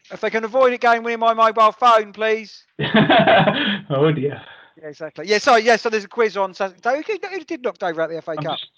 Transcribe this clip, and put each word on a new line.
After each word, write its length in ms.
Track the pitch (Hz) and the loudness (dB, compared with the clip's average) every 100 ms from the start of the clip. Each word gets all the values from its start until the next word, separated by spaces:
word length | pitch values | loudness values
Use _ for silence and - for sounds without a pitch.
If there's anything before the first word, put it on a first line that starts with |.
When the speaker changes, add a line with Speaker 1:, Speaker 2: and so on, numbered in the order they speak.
| - | -20
Speaker 1:
if 80 | 185 | -10
they 100 | 214 | -6
can 140 | 220 | -4
avoid 300 | 220 254 254 | -2 2 2
it 80 | 247 | 2
going 240 | 240 233 233 | 0 0 -2
in 120 | 226 | -2
my 140 | 226 | 0
mobile 380 | 226 226 220 214 | 2 2 4 2
phone, 400 | 208 247 220 208 | 4 4 4 2
please. 540 | 208 220 220 208 - _ | -4 -2 -2 -6 -20 _
Speaker 2:
<laughs> 120 | - 151 220 - 359 - - - 196 202 196 - | -8 0 2 4 4 6 4 4 0 -2 -4 -4
Oh 200 | 139 156 | 0 0
dear. 300 | 147 143 - - - - _ | 0 -4 -8 -16 -20 -20 _
Speaker 1:
Yeah, 60 | 156 | -18
exactly. 400 | 147 156 - 180 | -14 -16 -8 -2
Yeah, 120 | 208 | 0
so 160 | 277 226 | 4 4
yeah, 200 | 220 214 | 4 2
so 120 | 240 | 0
there's 140 | 220 | -4
a 60 | 196 | -6
quiz 280 | - 220 190 | -2 -2 -2
on 160 | 190 | -6
Saturday. 480 | 180 196 175 233 285 311 | -6 -8 -6 -4 -4 -4
Who, 100 | 381 392 | -8 -8
who 140 | 370 311 | -12 -10
did 180 | 302 | -8
knock 140 | 247 - | -8 -6
Dover 240 | 180 160 | -6 -4
out 40 | 160 | -6
of 60 | |
the 60 | 165 | -8
F 100 | 170 | -10
A 40 | |
Speaker 2:
I'm 60 | 156 | -8
Speaker 1:
Cup? 160 | 156 135 | -8 -10
Speaker 2:
just, 120 | - | -10